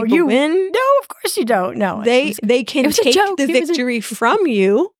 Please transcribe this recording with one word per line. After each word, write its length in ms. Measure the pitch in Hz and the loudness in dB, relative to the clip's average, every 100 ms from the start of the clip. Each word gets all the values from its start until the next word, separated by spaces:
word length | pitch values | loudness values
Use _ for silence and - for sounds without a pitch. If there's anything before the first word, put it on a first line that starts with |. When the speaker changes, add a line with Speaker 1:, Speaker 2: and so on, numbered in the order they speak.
Speaker 1:
people 100 | 226 320 | 2 2
Speaker 2:
you 100 | 302 | 2
Speaker 1:
win. 240 | 254 302 370 381 | 2 2 0 -2
Speaker 2:
No, 80 | 466 523 554 | -2 2 0
of 60 | - | 0
course 300 | - - 403 | -10 -6 -4
you 60 | |
don't. 320 | 233 202 180 - | 0 0 0 -2
No, 240 | 190 214 | -4 -2
it 40 | 226 | 0
Speaker 1:
They, 200 | 247 294 | 0 0
Speaker 2:
was, 120 | - | -4
Speaker 1:
they 200 | 214 247 | 0 0
can 200 | 214 302 302 | 0 0 0
Speaker 2:
it 40 | |
was 100 | 370 | 2
a 40 | 294 | 2
Speaker 1:
take 100 | 370 | 2
Speaker 2:
joke. 220 | 403 349 | 0 0
Speaker 1:
the 80 | 277 | 0
Speaker 2:
It 160 | 349 | 0
was 80 | 320 | 0
a 20 | |
Speaker 1:
victory 260 | 320 247 233 | -2 -2 -4
from 460 | - 220 233 427 339 | -6 -2 0 2 2
you. 460 | 208 190 226 370 | 2 2 2 0